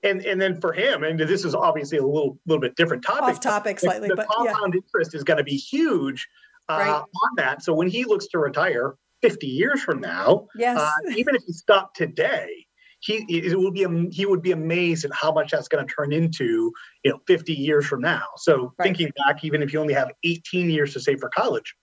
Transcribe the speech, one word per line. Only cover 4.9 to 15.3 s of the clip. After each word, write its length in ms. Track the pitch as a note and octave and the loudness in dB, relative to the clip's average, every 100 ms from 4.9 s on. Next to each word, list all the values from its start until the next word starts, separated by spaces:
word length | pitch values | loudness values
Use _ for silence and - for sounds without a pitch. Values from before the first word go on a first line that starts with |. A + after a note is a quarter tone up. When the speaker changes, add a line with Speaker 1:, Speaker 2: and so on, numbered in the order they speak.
| G3+ D#3+ | -2 -2
Speaker 1:
is 120 | D#3 C#3+ | -4 0
gonna 180 | D#3 | 0
be 140 | C#3+ C#3 | 2 -4
huge, 680 | - C#4+ D#4+ F#3+ C#3 C3 - _ - _ - | -4 0 2 0 -2 -6 -12 _ -20 _ -6
uh, 80 | D#3 | -2
Speaker 2:
Right. 100 | D3+ | 0
Speaker 1:
on 420 | D3+ D3+ - - - | 0 -4 -2 -2 0
that. 280 | C3+ D3 | -2 -2
So 100 | - | 0
when 160 | D#3 F3+ | 0 2
he 160 | G3+ B3 | 0 0
looks 220 | G#3 - | 0 0
to 120 | E3+ | -2
retire 560 | C#3+ D3 F3+ B2 C3 - _ _ | 0 0 0 0 -2 -6 _ _
fifty 260 | A3+ D#3+ C3 | 2 2 -6
years 360 | C3 A3+ C#4 | 0 0 0
from 160 | - C#3 | -2 -4
now, 480 | - F2 G#2 G3 - G#3+ | -4 0 4 4 2 -2
Speaker 2:
Yes. 240 | A#3+ A#3+ | 0 2
Speaker 1:
uh, 320 | D3+ D3+ F#4+ A3 | 0 0 -2 -2
even 180 | B3 C4+ | 0 0
if 80 | - | -2
he 60 | |
stopped 460 | E3 - G3 F#3+ - | -6 4 4 4 -6
today, 680 | - - D#3+ G#3+ F#2 F2 - _ _ _ | -6 -2 -2 -2 -6 -14 -18 _ _ _
he, 220 | - A3 G#3+ | -4 -4 -2
it 280 | E3 F3+ F#3+ | -2 0 0
will 140 | F#3+ | 0
be 120 | F#3 | 0
am-, 280 | F#3 E3+ F3 | 0 0 -2
he 160 | E3+ G3 | -2 0
would 160 | F#3 | 0
be 80 | F3 | 0
amazed 540 | E3 D#3+ E3+ F3 E3 C#3+ | -2 0 0 0 0 -4
at 60 | |
how 200 | - D#3 | -2 0